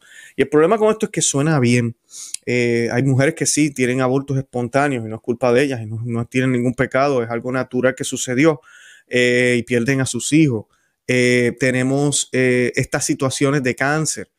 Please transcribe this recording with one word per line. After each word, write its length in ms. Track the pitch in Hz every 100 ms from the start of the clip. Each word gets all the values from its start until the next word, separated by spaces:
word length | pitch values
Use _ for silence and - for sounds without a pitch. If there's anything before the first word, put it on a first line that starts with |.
| _ - - -
Y 80 |
el 60 | 127
problema 280 | 151 165 214
con 120 | 214
esto 180 | 220 202
es 40 |
que 100 | 165
suena 380 | - 139 151 151
bien. 380 | 120 123 117 - _ - - - -
Eh, 440 | 123 120 117 117
hay 120 | 120
mujeres 320 | 135 131 135 -
que 100 | 139
sí 260 | - 151
tienen 300 | 139 123 127
abortos 360 | 127 135 139 135
espontáneos 680 | - 123 120 139 147 127 110
y 40 |
no 60 | 110
es 60 |
culpa 300 | - 120 123
de 120 | 120
ellas 180 | 139 123
y 40 | 107
no, 140 | 110
no 220 | 120 117 117
tienen 260 | 131 131
ningún 240 | 123 123 123
pecado, 480 | 127 131 143 131
es 60 | 113
algo 220 | 117 123
natural 440 | 131 127 127 127 131
que 80 |
sucedió, 580 | 135 131 - 123 160 151 - - - - -
eh, 480 | 123 123 123 123 120
y 60 |
pierden 360 | 113 120 117 135
a 60 | 127
sus 260 | 120 -
hijos. 340 | 151 151 113 - _ _ _ -
Eh, 520 | 127 123 123 120 -
tenemos, 720 | 131 127 131 135 143 139 -
eh, 400 | 131 127 123 120 -
estas 280 | 131 147
situaciones 580 | - 151 135 - - 147
de 140 | 127 117
cáncer 560 | 135 151 151 - 92